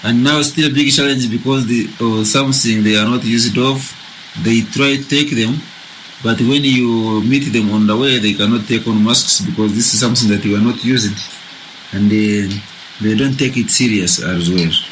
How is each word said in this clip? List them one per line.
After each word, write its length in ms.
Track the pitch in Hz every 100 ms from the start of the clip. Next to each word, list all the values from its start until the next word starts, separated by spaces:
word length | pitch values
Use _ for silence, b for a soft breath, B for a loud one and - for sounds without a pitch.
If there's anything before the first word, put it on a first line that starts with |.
And 200 | 110 120
now 180 | 135 151
still 280 | 139 165 151
a 40 |
big 180 | 135 139
challenge 380 | 135 139 131 120
because 360 | 113 123 135 113
the, 240 | 117 104 -
of 280 | 117 110 107
something 560 | 139 135 131 120 110
they 120 | 104 107
are 80 | 107
not 180 | 123
used 340 | 113 117 113 104
of. 360 | 131 135 - - - - - -
They 180 | 110 113
try 360 | 110 - 139 139
to 60 |
take 280 | 139 135 147
them, 280 | 117 110 151 - - - - - -
but 180 | 113 113
when 240 | 120 143
you 580 | 139 127 120 113 110 107
meet 280 | 110 139 139
them 200 | 113 104
on 160 | 107 107
the 100 | 110
way, 220 | 135 127
they 140 | 107
cannot 340 | 98 104 117 104
take 180 | 110 117
on 160 | 107
masks 380 | 107 120 - -
because 320 | 196 - 107
this 220 | 104 117 -
is 40 |
something 300 | 123 117 110
that 140 | 101
they 80 | 104
were 100 | 101
not 220 | 113 113 117
used. 320 | 131 101 104 - - - - - - -
And 180 | 98 104
they, 360 | 107 107 104 98 101 - - - -
they 140 | 107 110
don't 200 | 135 131
take 220 | 131 127
it 140 | 113
serious 500 | - 123 107 87 -
as 300 | 85 90 85
well. 200 | 92 82 76 -